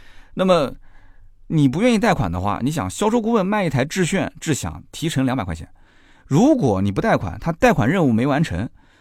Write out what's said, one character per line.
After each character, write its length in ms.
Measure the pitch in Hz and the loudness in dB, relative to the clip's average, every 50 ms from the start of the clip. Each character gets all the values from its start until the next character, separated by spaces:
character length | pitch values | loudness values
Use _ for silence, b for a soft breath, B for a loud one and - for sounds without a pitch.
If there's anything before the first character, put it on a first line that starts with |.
| b b b b b b b | b b b b b b b
那 140 | - 185 | -2 2
么 260 | 185 180 170 143 117 - b b b b b b b b b b b - - - - | 4 4 4 2 -2 -6 b b b b b b b b b b b -20 -20 -8 -2
你 200 | - 156 147 131 | 2 4 4 4
不 140 | 123 165 226 | 4 2 2
愿 100 | 254 233 | 2 2
意 60 | 208 | 2
贷 160 | 208 220 170 | 2 2 2
款 180 | 143 123 87 85 | 0 0 -2 -4
的 80 | 90 | -2
话， 180 | 92 104 101 - - | -2 -2 -2 -2 -4
你 80 | 135 | -4
想 180 | 160 156 95 92 | -2 -4 -4 -6
销 220 | - - 202 214 | -4 -2 0 0
售 100 | 220 247 | 0 0
顾 120 | 208 226 233 | 0 0 0
问 120 | 220 180 | 0 0
卖 220 | 190 208 214 190 | 0 -2 -2 -2
一 20 | 160 | 0
台 160 | 135 131 123 | 0 -2 -2
致 220 | 156 - 190 180 | -2 -2 -2 -2
炫、 260 | 151 190 190 131 - - - | 0 0 -2 -4 -4 -8 -8
智 140 | - 160 143 | -4 -4 -4
享 280 | - - 87 78 85 - - - | -2 -4 -8 -10 -12 -16 -18 -12
提 180 | - - 165 | -8 -6 -4
成 160 | - 139 135 | -2 0 0
两 100 | 131 123 | 0 -2
百 80 | 135 98 | -4 -6
块 100 | 95 82 | -6 -8
钱， 140 | 80 - - b b b b b b b b b b b | -10 -12 -16 b b b b b b b b b b b
如 300 | - 131 156 233 294 320 | 0 2 4 6 4 4
果 240 | 247 180 123 98 92 | 4 2 0 2 2
你 100 | 98 101 | 0 0
不 120 | - 196 - | 0 0 0
贷 160 | 233 180 - | 0 0 0
款， 200 | - 85 - - | -2 -4 -10 -8
他 140 | - - - | -6 -8 0
贷 180 | - - 247 | 2 2 4
款 160 | 208 - 107 | 4 4 2
任 200 | 117 180 202 165 | 2 2 2 2
务 40 | 135 | 2
没 160 | 113 107 123 | 2 2 0
完 160 | 147 139 143 160 | 0 0 -2 -2
成， 240 | - 90 85 107 262 b b b b b b | -2 -4 -6 -8 -8 b b b b b b